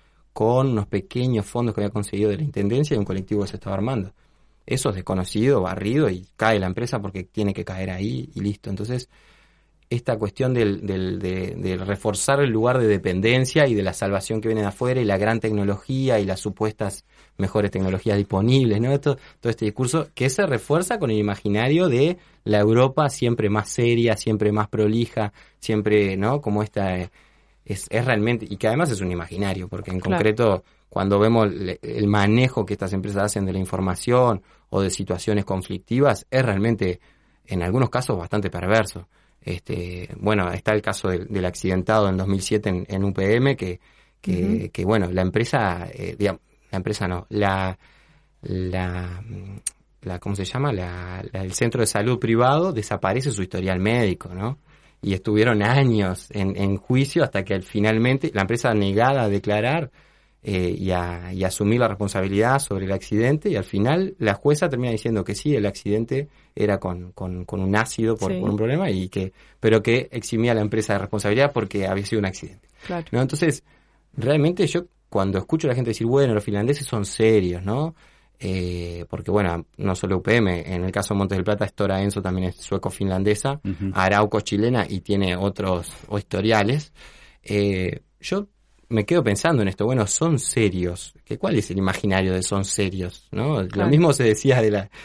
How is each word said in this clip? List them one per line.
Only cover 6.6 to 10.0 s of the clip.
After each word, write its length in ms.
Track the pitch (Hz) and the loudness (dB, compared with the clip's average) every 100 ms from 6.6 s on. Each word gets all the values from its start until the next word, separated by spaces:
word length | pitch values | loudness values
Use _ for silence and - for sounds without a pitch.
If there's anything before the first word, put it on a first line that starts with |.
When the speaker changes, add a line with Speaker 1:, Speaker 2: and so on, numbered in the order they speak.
Speaker 1:
la 60 | 92 | 0
empresa 340 | 90 120 117 | -2 -4 -4
porque 220 | 98 95 | -6 -10
tiene 280 | 90 - 104 | -8 -2 -2
que 120 | 98 | -2
caer 260 | - 92 95 | -6 -6 -6
ahí 400 | 92 98 127 - | -4 -4 -6 -8
y 60 | - | -4
listo. 300 | 101 101 - | -4 -4 -8
Entonces, 400 | 95 110 123 - _ _ _ _ _ _ _ - | -8 -4 -6 -8 _ _ _ _ _ _ _ -6
esta 260 | 123 | -4